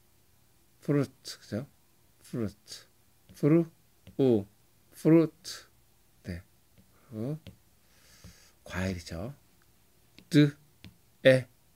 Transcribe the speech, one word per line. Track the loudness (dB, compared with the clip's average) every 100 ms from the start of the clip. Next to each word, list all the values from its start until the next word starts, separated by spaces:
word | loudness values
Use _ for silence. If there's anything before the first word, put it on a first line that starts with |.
| _ _ _ _ _ _ _ _
프루트, | -2 -2 -2 _ -20 -20
그죠? | -12 -12 -12 _ _ _ _ _
프루트. | -12 -8 -8 -10 -20 -20 -20 _ _ _ _ -2
프루, | 2 2 0 _ _ _ -14 0
우, | 2 2 -2 _ _ _ _
프루트. | -4 4 4 2 -6 -20 -20 -20 _ _ _ _ _
네. | -14 -14 -14 _ _ _ _ _ _
그리고 | -12 -10 -10 -14 -20 _ _ _ _ _ -20 -20 -20 _ _
과일이죠. | -14 -8 -6 -8 -12 -12 -12 -16 _ _ _ _ _ _ _ -20 _
드, | 2 2 0 _ _ -20 _ _ _ 4
에, | 4 0 _ _